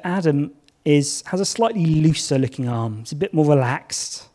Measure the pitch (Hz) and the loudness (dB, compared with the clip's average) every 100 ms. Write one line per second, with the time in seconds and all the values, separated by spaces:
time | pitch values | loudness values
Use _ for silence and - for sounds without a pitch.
0 | 180 190 165 143 147 - _ _ 156 147 | -2 0 2 0 -2 -8 _ _ 2 2
1 | 143 - - 185 196 - 226 220 165 156 | 2 -6 -6 -4 -2 0 0 2 2 4
2 | 156 156 - 135 131 - 123 117 113 107 | 4 2 0 0 0 -2 -4 -2 -4 -6
3 | 117 147 190 160 147 147 123 143 - - | -10 -6 -2 2 4 4 2 -2 -6 -10
4 | - - - | -8 -12 -18